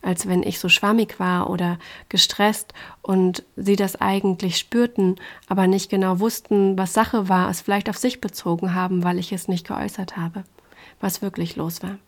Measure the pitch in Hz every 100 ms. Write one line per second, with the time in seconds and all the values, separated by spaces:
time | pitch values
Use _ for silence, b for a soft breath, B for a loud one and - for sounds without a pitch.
0 | - 175 196 180 - - 180 - 202 226
1 | 214 - 185 180 - 175 175 175 B B
2 | B 190 - - 208 214 - B B B
3 | - 190 185 180 - - 196 202 196 -
4 | 196 196 196 180 190 - - 240 240 240
5 | 190 190 B B B 190 185 190 190 196
6 | 190 185 220 - - 208 196 190 185 -
7 | 220 233 190 185 185 175 - 202 214 -
8 | 254 254 202 - 175 170 185 180 185 185
9 | 175 175 175 185 - 175 - 208 - -
10 | 185 - 170 170 190 _ B B B B
11 | 196 180 196 190 170 160 165 165 180 196